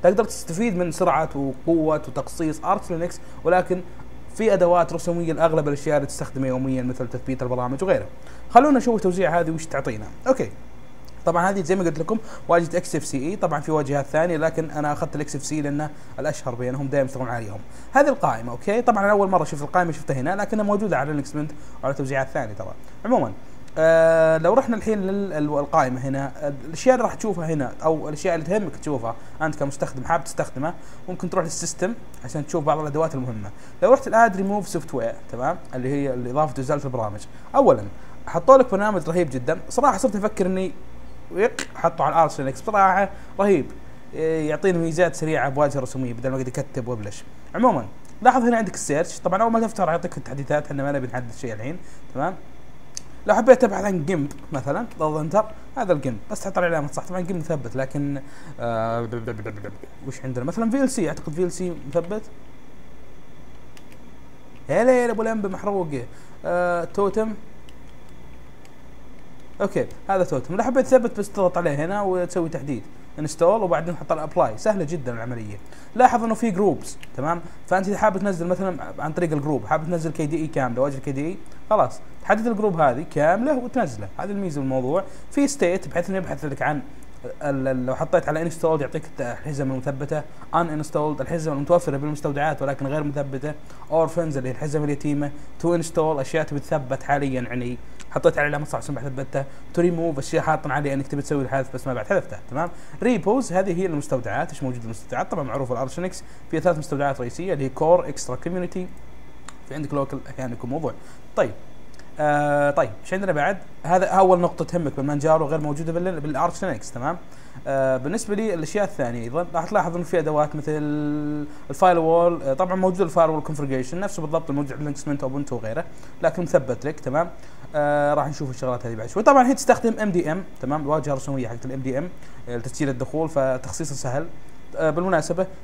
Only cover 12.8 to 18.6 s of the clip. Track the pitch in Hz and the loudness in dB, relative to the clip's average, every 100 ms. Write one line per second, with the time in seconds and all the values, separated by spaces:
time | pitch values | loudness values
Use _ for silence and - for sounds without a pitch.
12.8 | - 156 - 139 143 208 180 151 147 156 | 0 -4 -2 -2 -2 -2 0 0 2 0
13.8 | 139 143 135 156 175 160 160 165 160 151 | 2 0 2 2 2 2 0 0 -4 -2
14.8 | 147 147 160 147 147 143 - 156 143 147 | -2 -2 -2 -4 -4 -6 -4 -2 0 -2
15.8 | 151 - - - 143 143 139 117 123 135 | -4 -8 -10 -4 -4 -2 -6 -4 -4 -2
16.8 | 139 139 131 127 123 120 107 98 - - | 0 2 2 -2 -4 -4 -6 -10 -10 -12
17.8 | - 262 285 240 156 113 117 120 | 2 4 4 4 0 0 -4 -4